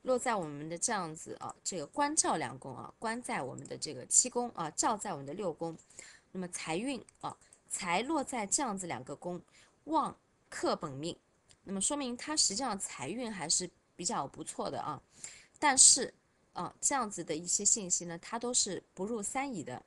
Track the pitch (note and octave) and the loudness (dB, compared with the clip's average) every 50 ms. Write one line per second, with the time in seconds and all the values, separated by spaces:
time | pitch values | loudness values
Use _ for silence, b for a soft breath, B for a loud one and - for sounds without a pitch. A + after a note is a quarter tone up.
0 | - A#3 B3+ A#3+ - B3+ A3+ G3+ E3+ D3+ D3 C#3+ D#3 D#3+ E3+ E3+ - - A3+ G3+ | 2 2 2 2 4 2 2 2 0 -2 -4 -6 -6 -6 -4 -2 0 0 0 0
1 | F3+ D#3+ D#3 D#3+ - - A2+ - - A2+ - - _ - G3+ E3+ C#3+ - - C#4+ | -2 -4 -8 -10 -10 -12 -12 -10 -10 -12 -12 -10 _ -6 -6 -6 -6 -4 0 0
2 | C#4+ D4 D#4 D#4+ - E4+ A3 E3 C#3+ A#2+ C3 C3 - C#3+ B2 B2 - - - _ | 2 4 4 2 4 4 2 2 0 -2 -4 -8 -12 -12 -10 -10 -12 -14 -12 _
3 | - A3 A3+ B3 A#3+ - A#3 F3+ C#3 B2+ C3+ C3 C#3 - - - - E3 C#3 B2+ | -4 -4 -4 -4 -4 -4 -2 -2 -2 -4 -6 -10 -10 -10 -8 -8 -6 -8 -8 -10
4 | A2+ - - - - B3+ - A#3+ A#3+ A#3 - - E3 D3+ - - - C#4 A3+ G#3 | -4 6 6 6 6 6 0 -2 -2 -2 -4 -4 -4 -4 0 2 2 2 2 2
5 | - G#3+ F3 C#3+ C#3 C3+ D3 G3+ G#3+ F3 D3+ - E3 E3 D#3+ - B B B B | -2 -4 -4 -4 -6 -8 -6 -2 -2 -4 -2 -2 -6 -6 -6 -10 B B B B
6 | B B B B B B - F#3+ F3+ F3 - - - E3+ D#3+ F3+ A3+ C#4 C#4 A3 | B B B B B B -8 -8 -8 -6 -8 -8 -4 -2 -2 -2 -2 -4 -6 -6
7 | - - _ _ - D#3 - _ B B B B B _ - - G3 F3+ E3+ F#3+ | -8 -14 _ _ -10 -10 -10 _ B B B B B _ -8 -6 -2 0 0 0
8 | A#3 C4+ E4 D4 C4 - - A#3+ G#3 G3 - - D4 A#3+ G3 G3 F#3+ E3+ C3+ A2+ | 2 2 0 0 0 -2 -2 -4 0 0 2 2 2 0 -2 -4 -4 -6 -6 -6
9 | B2+ - C#3+ - - F3+ F3+ E3 - B B B B B B B _ - D#4+ D4+ | -6 -8 -10 -8 -6 -8 -8 -8 -10 B B B B B B B _ 0 0 2
10 | B3+ F#3+ - _ _ _ _ _ _ _ - - - D#4 A3 - - D#3 C3 C3+ | 2 0 -4 _ _ _ _ _ _ _ -8 -2 2 2 2 2 -2 -8 -8 -6
11 | D3+ F3 - - _ _ _ _ _ _ - _ _ - G3 F#3+ F#3+ - D4 D4 | -6 -6 -8 -8 _ _ _ _ _ _ -20 _ _ -6 -4 0 0 0 0 0
12 | C#4 B3 A#3+ A#3+ - D4+ D4+ D4+ - - - - C#4 A#3+ G#3 G3 - - - - | -2 -4 -4 -6 -4 -2 2 2 2 2 2 0 -2 -2 -2 -2 -4 -8 -6 -6
13 | B2+ C3+ G3 B3 B3+ A3 G#3+ F#3 D3 D#3+ F3 - F#3 E3 _ _ _ _ _ - | -6 -6 -4 -4 -4 -6 -4 -6 -2 0 0 0 0 -4 _ _ _ _ _ -6
14 | F3 - A3+ F3 C#3+ C3+ - C3+ D#3+ - - - G#3+ F#3 C#3 A#2 - - D3 C3 | -4 -2 -2 -2 -2 -4 -8 -10 -12 -10 -6 -4 -4 -4 -4 -4 -4 -6 -6 -8
15 | - B B B B B B B B B B - - D4 C4 C4 - - - - | -12 B B B B B B B B B B 2 4 6 10 12 12 12 12 8
16 | G#3 - - _ _ _ _ _ _ _ _ - F3 - - - - - D4 C4+ | 4 -2 -4 _ _ _ _ _ _ _ _ -6 -6 -6 -6 0 0 2 2 2
17 | A#3 G#3 G3+ F3 E3+ F3 D#3 D#3 F3 F3 - - G3+ G3 - A#3 G3 F3 - - | 0 -2 -4 -6 -4 -4 -4 -4 0 0 0 4 6 6 6 6 4 0 0 0
18 | F3 F3 E3 E3+ - - - G#3 A#3+ A#3+ B3 - - G#3 F3 - - _ _ - | 0 -4 -6 -6 -6 -6 -6 -4 -2 0 2 2 2 2 -2 -6 -8 _ _ -6
19 | F#3 G#3 A#3+ A3 G3+ - - C4 C#4 C#4+ B3 F3 B2+ A#2+ B2+ A2 - | -4 -2 -2 -2 -4 -2 -2 -2 -4 -2 -4 -6 -6 -6 -8 -10 -12